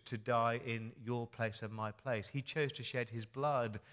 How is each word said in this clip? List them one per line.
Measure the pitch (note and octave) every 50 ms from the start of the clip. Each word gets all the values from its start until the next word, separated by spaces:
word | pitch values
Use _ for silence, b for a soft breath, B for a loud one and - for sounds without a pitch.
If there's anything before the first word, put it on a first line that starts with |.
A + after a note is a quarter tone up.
| -
to | - B2+ A2
die | G#2+ B2+ A#2+ A#2 A#2 A#2 A#2 A#2+ A#2+
in | B2 A2+ A2+ A2+ A2+ - -
your | A#2 A2+ A#2+ A#2+ A#2
place | A2 - - A#2 A2 G#2+ -
and | A#2 G#2
my | A2 A2 G#2+ G#2+
place. | G#2+ - - C3+ A#2+ G#2+ G2 -
He | - C#3
chose | B2+ - - D#3 D3 C3+
to | B2+ -
shed | A#2+ - - B2+ A#2+ A2+
his | A#2 A#2 A2
blood | - - C3 C#3 D3 C#3+ C3 A#2+ A2 G#2 G2+ B B